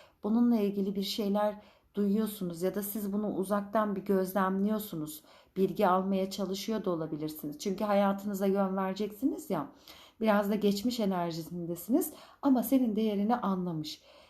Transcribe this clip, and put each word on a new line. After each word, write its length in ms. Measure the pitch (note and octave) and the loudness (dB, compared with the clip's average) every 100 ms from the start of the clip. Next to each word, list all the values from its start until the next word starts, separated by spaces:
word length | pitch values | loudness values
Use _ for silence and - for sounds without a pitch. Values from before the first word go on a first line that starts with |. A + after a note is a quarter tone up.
| - _ | -20 _
bununla 320 | G#3 A3+ A#3+ A#3 | 0 4 4 4
ilgili 400 | G3+ G3+ G3+ G3 | 2 0 -2 -2
bir 80 | |
şeyler 520 | G3 - G3+ G#3 G#3+ G#3 - _ _ G3+ | -4 -2 0 2 0 -2 -14 _ _ -2
duyuyorsunuz 680 | G3+ G#3 A3 - F3+ E3 | 2 2 0 -2 -6 -2
ya 140 | F#3 G3+ | -2 -2
da 80 | |
siz 300 | G3+ A3 G3+ | -6 -6 -4
bunu 200 | G#3 G#3 | -2 -2
uzaktan 600 | D#3+ F#3+ G#3 G3+ A3 G#3+ G3 | -2 0 -2 0 0 0 -2
bir 100 | F#3+ | 0
gözlemliyorsunuz. 1160 | F#3+ F#3 G3+ F#3+ F#3+ G3+ A3 G#3 E3 D3+ - - - _ - | 2 2 2 2 2 0 0 -4 -6 -6 -8 -18 -20 _ 0
Bilgi 300 | F#3+ E3+ G3 | 0 4 4
almaya 420 | F#3 F#3+ F#3+ F#3+ | 4 2 0 -2
çalışıyor 560 | G3 F#3 G3 - A3 F#3+ | -4 -4 -4 -4 -2 -2
da 40 | |
olabilirsiniz. 680 | E3 D#3 D3+ D#3 D#3 D3 D3 | -2 -2 -4 -6 -6 -10 -6
Çünkü 240 | G#3 F#3+ | -4 -2
hayatınıza 640 | G#3+ G3+ G3 G3+ G#3 G3 G3+ | 2 4 4 0 -4 0 2
yön 320 | G3 F#3+ F#3+ | 2 2 0
vereceksiniz 720 | F#3+ F#3+ G#3+ - C#4 F#4+ - | -2 -2 -6 -2 -2 -2 -4
ya. 180 | E3+ - - - - - - | -4 -4 -12 -20 -20 -18 -2
Biraz 280 | A3 G3+ G3+ | 2 4 2
da 60 | G#3+ | 2
geçmiş 440 | G3+ G3+ B3 A#3+ | 2 2 -2 0
enerjisindesiniz 1120 | G3+ F#3 E3+ D#3+ D#3+ F3 E3 E3+ - C4+ - - - - | 0 0 -2 -4 -6 -8 -6 -6 0 0 0 -8 -20 -2
ama 220 | C#4+ B3+ | 2 4
senin 320 | - C4+ B3 G#3+ | 4 2 4 2
değerini 400 | A3 G3+ G#3 A#3+ | 2 2 2 0
anlamış. 680 | G3 F#3+ F3+ D#3+ D3+ - - - | 0 0 -2 -4 -6 -10 -18 -20